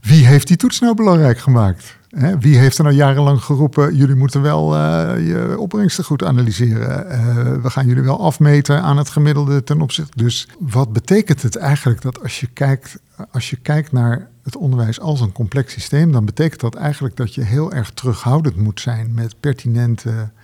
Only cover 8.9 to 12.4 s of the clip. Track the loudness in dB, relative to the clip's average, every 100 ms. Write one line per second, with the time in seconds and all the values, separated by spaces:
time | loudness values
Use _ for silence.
8.9 | 0 0 0 0 2 0 -2 0 -2 -2
9.9 | -4 -8 -2 -2 -2 -10 -10 -4 -2 0
10.9 | -2 0 0 2 0 0 -4 -2 0 0
11.9 | -2 -4 -8 -12 -10